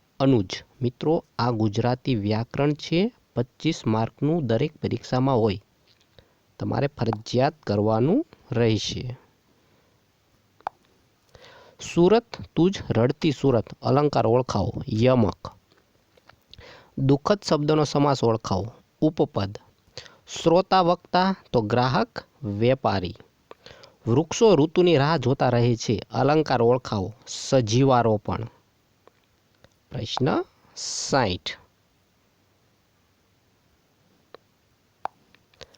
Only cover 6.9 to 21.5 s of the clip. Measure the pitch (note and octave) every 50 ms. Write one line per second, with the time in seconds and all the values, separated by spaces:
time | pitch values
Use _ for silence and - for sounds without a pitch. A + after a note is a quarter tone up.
6.9 | - - A2+ A2+ G#2+ G#2 - - - B2 C3 D3+ - _ - - G2+ G#2 G#2 A2
7.9 | A2 A2 B2 D3+ G3+ D4 F4 _ - _ _ - A#2+ A2+ A#2+ A2+ A2 G2 - -
8.9 | - - B2 B2 B2 - _ _ _ _ _ _ _ _ _ _ _ _ _ _
9.9 | _ _ _ _ _ _ _ _ _ _ _ _ _ _ - - _ _ _ _
10.9 | _ _ _ _ _ _ _ _ - - - - - - - - _ - - -
11.9 | - E3 F3 F#3 G#3+ A#3 - _ - - G2+ - - - E3 F#3+ G3+ - - -
12.9 | - A2 A#2 B2 - - - D#3+ C#3 - - C#3 A#2+ A2 - - - _ - A#2+
13.9 | B2+ C#3+ D3+ C#3+ - C3 - A2+ A#2 B2+ B2+ - - G#2 F2+ - - - - -
14.9 | G#2+ G#2+ A#2 B2+ C3 B2 G#2+ - - _ - - - _ _ _ _ _ _ _
15.9 | _ _ _ _ _ _ _ _ _ _ _ _ - - - - - - - _
16.9 | - - C3+ C3 C#3+ C#3 - - G#3 G3+ - - D#3+ D3 D3 D3 D#3 D#3 D3 -
17.9 | - D3 C#3+ D3 C3+ - B2 A#2 A2 A2 - - G2+ F#2 - A#2 - _ _ _
18.9 | _ - D#3 - - - D3+ - - G#2+ G2 G2+ G#2 - _ _ _ _ _ _
19.9 | - - - - - _ _ - - - - E3 E3 F3+ - - F#3+ F#3+ F3+ E3+
20.9 | F3+ - _ - - F3+ F#3 F#3+ F#3 - _ _